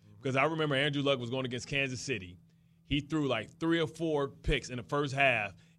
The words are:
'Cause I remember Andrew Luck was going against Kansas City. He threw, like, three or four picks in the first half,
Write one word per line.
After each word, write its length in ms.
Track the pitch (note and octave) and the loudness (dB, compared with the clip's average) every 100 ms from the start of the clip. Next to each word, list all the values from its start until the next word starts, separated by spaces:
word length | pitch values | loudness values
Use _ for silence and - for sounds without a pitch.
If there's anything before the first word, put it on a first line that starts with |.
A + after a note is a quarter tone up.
| - - | -20 -6
'Cause 140 | C3+ C3 | -2 2
I 80 | |
remember 320 | D3+ D#3+ D3+ C3+ | 2 2 2 2
Andrew 260 | D3 C#3+ | 2 2
Luck 160 | C#3 C3+ | 2 0
was 120 | A#2 | -2
going 140 | C3 B2+ | -4 -4
against 200 | B2 - | -6 -4
Kansas 320 | C#3 C3+ B2+ | -2 -2 -4
City. 380 | - A2 F2+ F#2 - _ _ _ - | -4 -6 -6 -16 -20 _ _ _ -2
He 140 | C#3+ | -2
threw, 280 | C#3+ D#3 C#3 | 0 0 0
like, 220 | A#2 G#2 - | 0 -4 -4
three 200 | E3 E3 | 0 2
or 80 | D#3+ | 0
four 400 | - E3 D3 C#3 - | -2 0 0 0 -2
picks 260 | - C#3 - | 0 0 -2
in 80 | B2 | -8
the 60 | |
first 320 | F2+ C#3+ D3 C3+ | -2 -2 0 4
half, 400 | C#3 A2+ G2+ - - | 4 4 -2 -8 -20